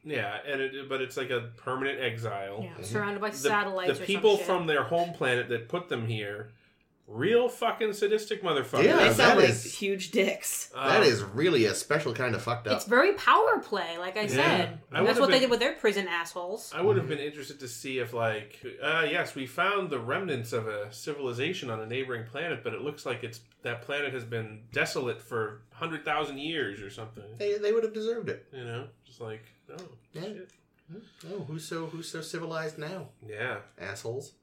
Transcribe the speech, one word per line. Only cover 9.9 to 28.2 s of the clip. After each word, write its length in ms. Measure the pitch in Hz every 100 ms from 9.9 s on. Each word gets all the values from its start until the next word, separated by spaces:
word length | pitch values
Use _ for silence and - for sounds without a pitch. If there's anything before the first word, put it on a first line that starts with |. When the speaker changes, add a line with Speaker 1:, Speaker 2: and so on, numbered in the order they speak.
| 196 -
Speaker 4:
dicks. 560 | - - - - - -
Speaker 3:
that 240 | 127 135 202
Speaker 1:
Um, 20 |
Speaker 3:
is 200 | 175 110
really 420 | 98 107 175 143 107
a 100 | 92
special 380 | - 151 151
kind 200 | 113 127
of 80 | 110
fucked 260 | - - 104
up. 100 | 107
Speaker 2:
It's 80 | -
very 280 | 240 359
power 460 | - - 302 440 -
play, 380 | - 196 170 170
like 180 | 180 -
I 40 |
Speaker 1:
Yeah. 60 | -
Speaker 2:
said. 520 | 131 165 175 170 - -
Speaker 1:
I 60 | 143
Speaker 2:
That's 40 | 208
Speaker 1:
would've 120 | 240
Speaker 2:
what 40 | 269
they 60 |
Speaker 1:
been 80 | 262
Speaker 2:
did 80 | 254
with 80 | 233
their 140 | 247
prison 340 | 320 226 196 190
assholes. 640 | 170 165 180 175 220 -
Speaker 1:
I 80 | 151
would 160 | 190 190
have 80 | 156
Speaker 3:
Mm-hmm. 100 | 147
Speaker 1:
been 80 | 147
interested 340 | 147 131 143
to 80 | 131
see 320 | - 143 127
if, 120 | 117
like, 460 | 120 113 107 107 - 123 -
uh, 240 | 143 160 156
yes, 260 | 170 151 143
we 100 | 127
found 460 | - 185 202 180
the 80 | 135
remnants 520 | 117 160 190 131 117
of 160 | 123 110
a 240 | 104 107
civilization 760 | - - 143 131 120 151 185 131
on 100 | 110
a 60 | 110
neighboring 380 | 123 127 120 113
planet, 380 | 131 170 127
but 100 | 117
it 80 | 107
looks 240 | 135 147 143
like 180 | 117
it's, 160 | 113 - - _
that 220 | 123 120
planet 280 | - 143 143
has 100 | 127
been 400 | 113 117 107 107 -
desolate 500 | 143 156 165 123 107
for 400 | - 117 107 107 _
hundred 320 | - 165 156 156
thousand 340 | 151 143 139
years 420 | 147 165 110 101
or 80 | 98
something. 480 | 110 110 - 104 117
Speaker 3:
They, 200 | 208 208
they 120 | 208
would 120 | 226
have 100 | 220
deserved 360 | 220 220 233